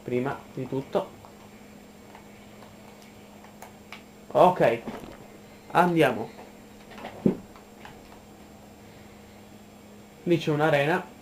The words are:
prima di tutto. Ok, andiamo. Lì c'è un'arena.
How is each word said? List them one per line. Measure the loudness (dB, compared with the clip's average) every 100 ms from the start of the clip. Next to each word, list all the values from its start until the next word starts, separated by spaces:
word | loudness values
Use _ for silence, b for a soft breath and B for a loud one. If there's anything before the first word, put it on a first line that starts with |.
prima | -2 -2 -2 -8 -12
di | -12 -6
tutto. | -8 -4 -4 -4 -14 -20 -20 -20 -20 -20 -20 -20 -20 -20 -20 -20 -20 -20 -20 -20 -20 -20 -20 -20 -20 -20 -20 -20 -20 -20 -20 -20 -20 -20 -20 -2
Ok, | 6 6 6 2 2 -6 -12 -14 -18 -20 -20 -20 -20 -2
andiamo. | 2 4 4 4 2 -8 -12 -20 -20 -20 -20 -20 -16 -16 -2 -2 -2 -14 -20 -20 -20 -20 -20 -20 -20 -20 -20 -20 -20 -20 -20 -20 -20 -20 -20 -20 -20 -20 -20 -20 -20 -20 -20 -20 -10
Lì | 0 2
c'è | 2
un'arena. | 2 4 4 2 0 -4 -18